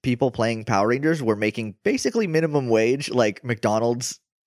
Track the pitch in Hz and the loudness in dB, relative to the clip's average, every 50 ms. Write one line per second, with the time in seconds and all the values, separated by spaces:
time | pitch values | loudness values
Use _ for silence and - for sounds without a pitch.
0 | - 127 120 117 139 127 110 - 110 117 117 110 107 - 113 98 101 113 123 135 | -2 -2 0 0 0 -2 0 0 0 0 -2 -2 -2 0 2 2 4 2 2 2
1 | 143 156 165 151 131 110 107 101 107 110 107 117 113 107 95 _ - 202 277 254 | 2 0 0 0 0 0 0 2 0 -2 -2 -2 -8 -8 -8 _ -2 -2 -2 0
2 | - - - 233 214 175 156 160 165 156 147 143 131 120 113 110 113 120 131 139 | -2 -2 0 0 -2 0 0 0 0 2 0 0 2 2 2 4 4 2 2 0
3 | 143 - - 123 117 107 98 - - 120 120 107 - 107 107 110 117 120 120 120 | -2 -2 0 0 0 0 0 -4 -6 -6 -4 -2 0 0 0 0 0 0 -2 -2
4 | 117 - - - _ _ _ _ _ | -6 -10 -10 -12 _ _ _ _ _